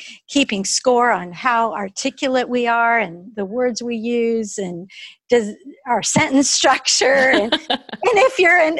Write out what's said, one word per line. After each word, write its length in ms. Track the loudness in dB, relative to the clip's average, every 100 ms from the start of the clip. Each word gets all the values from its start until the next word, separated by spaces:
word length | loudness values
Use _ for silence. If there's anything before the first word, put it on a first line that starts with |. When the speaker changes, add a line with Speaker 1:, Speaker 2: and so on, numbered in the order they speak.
| -20 -20 -4
Speaker 1:
keeping 380 | -2 0 -2 -4
score 440 | -2 2 2 2
on 220 | 0 -4
how 420 | -4 0 0 0
articulate 720 | -4 -8 -6 -8 -4 -2 -2 0
we 200 | -2 0
are 320 | 2 2 0
and 320 | -2 -8 -14 -8
the 100 | -6
words 360 | -2 -2 -4
we 140 | -6 -6
use 640 | -2 -2 0 -2 -4 -8
and 280 | -8 -10 -14 -20 -20 -20 _
does 260 | 0 0 -8 -20 -16 -4
our 160 | -2
sentence 460 | 0 0 2 2 2
structure. 800 | 2 2 2 0 0 2 4 4
And, 220 | 2 0
Speaker 2:
<laughs> 160 | -2 -4
Speaker 1:
and 100 | -8 -8 -4
if 340 | 0 4 2 4
you're 220 | 4 4
an, 200 | 2